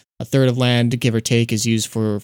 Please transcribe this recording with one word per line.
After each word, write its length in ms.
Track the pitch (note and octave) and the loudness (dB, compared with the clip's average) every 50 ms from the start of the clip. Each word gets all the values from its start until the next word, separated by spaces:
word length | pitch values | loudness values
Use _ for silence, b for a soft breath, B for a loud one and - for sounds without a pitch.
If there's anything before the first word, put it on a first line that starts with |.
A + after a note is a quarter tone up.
| _ _ _ - | _ _ _ -12
A 60 | - | -8
third 240 | - - C#3 C3+ B2+ | -2 0 2 2 2
of 80 | A#2+ B2 | 2 2
land, 420 | B2+ B2 B2 A#2+ A#2+ A#2+ A#2 A#2+ | 2 2 2 2 2 0 0 0
give 140 | - B2+ A2 | 0 0 0
or 80 | A2+ | 0
take, 320 | A2 - B2 A#2 A#2 A2+ A#2 | 0 0 2 2 2 0 -2
is 140 | G#2+ G2+ A#2 | -2 0 0
used 220 | A2+ A2 G#2+ - | 0 0 -2 -4
for 300 | - A2+ A2 G#2+ G#2 G#2 | -4 -4 -2 -2 -2 -4